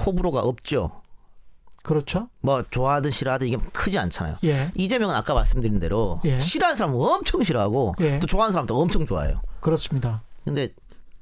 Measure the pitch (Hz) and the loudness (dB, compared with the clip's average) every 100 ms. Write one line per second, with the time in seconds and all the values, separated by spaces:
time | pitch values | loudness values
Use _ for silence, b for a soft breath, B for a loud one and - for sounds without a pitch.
0 | - 180 180 135 110 127 - 135 85 - | 0 0 0 0 0 -2 -2 -2 -2 -8
1 | - - - - - - - - - 156 | -20 -20 -20 -20 -20 -20 -20 -18 -2 -2
2 | - 175 240 - 135 135 120 127 131 143 | 0 -4 -4 -6 -2 -2 -2 -2 0 0
3 | 143 135 131 127 127 113 - 139 202 190 | 0 -2 -2 -2 -2 -2 -2 -2 -2 0
4 | 107 - 165 - 170 143 143 - 185 247 | -2 -4 -6 -2 0 0 -2 -2 0 0
5 | 214 131 110 131 107 131 113 101 82 101 | 0 0 2 4 4 4 2 2 2 0
6 | 104 85 165 127 147 302 349 277 180 127 | 0 0 0 2 2 2 0 0 0 0
7 | 165 359 - 349 220 127 101 120 117 87 | 2 2 0 0 0 2 2 2 0 2
8 | 160 139 - 196 220 180 120 113 170 180 | 0 2 2 2 4 0 0 2 2 2
9 | 156 90 71 - - - - 156 - 139 | 2 0 0 0 -2 -2 0 0 0 -2
10 | 120 110 - - - 143 135 - - - | -2 -4 -8 -10 -4 -4 -4 -8 -20 -20
11 | - - | -20 -20